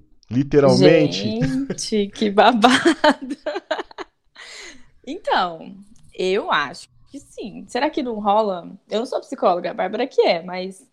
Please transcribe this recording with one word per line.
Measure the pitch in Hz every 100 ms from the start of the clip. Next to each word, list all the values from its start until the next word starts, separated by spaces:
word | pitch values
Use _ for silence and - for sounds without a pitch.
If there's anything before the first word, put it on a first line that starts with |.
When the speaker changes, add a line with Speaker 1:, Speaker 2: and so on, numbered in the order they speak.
| _ _ -
Speaker 1:
literalmente? | 113 143 147 139 - 185 165 147 131
Speaker 2:
Gente, | 208 220 262 262 277 277 - 214 202
que | - 214
babado. | 196 208 247 233 254
<laughs> | 339 311 302 - 254 277 - 302 - 311 - - - _ _ - - - - - - _ -
Então, | 320 - 339 180 165 - 190 202 - -
eu | - 185 190 349
acho | 190 143 - - _ _
que | 277
sim. | - - 254 165 196
Será | 240 285
que | 311
não | 254 220
rola? | 208 208 220 185 170 190 -
Eu | 202
não | 240
sou | -
psicóloga, | - 269 226 175 175
a |
Bárbara | - 190 214
que | 262 -
é, | 415 175
mas | 180 180 185 196 _